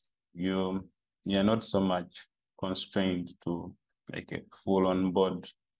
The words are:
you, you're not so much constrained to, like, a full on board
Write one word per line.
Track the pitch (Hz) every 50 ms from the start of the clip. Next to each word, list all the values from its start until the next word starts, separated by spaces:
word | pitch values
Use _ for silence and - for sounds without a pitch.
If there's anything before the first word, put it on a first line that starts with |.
| _ _ _ _ _ _ -
you, | 85 90 95 92 95 95 92 95 98 95 - _ _ _ _ _ _ -
you're | 98 98 98 98
not | 107 113 113 -
so | - - 98
much | 98 95 90 90 87 - - - - _ _ _ _ _ _
constrained | - - 95 92 - - - - 104 95 95 90 90 87 87 - - -
to, | 85 85 85 87 90 - _ _ _ _ _ _ - -
like, | - - -
a | - - - - - - -
full | 95 98 95 92
on | 92 92 92 95 92
board | 87 98 95 92 90 90 - - - _ _ _ _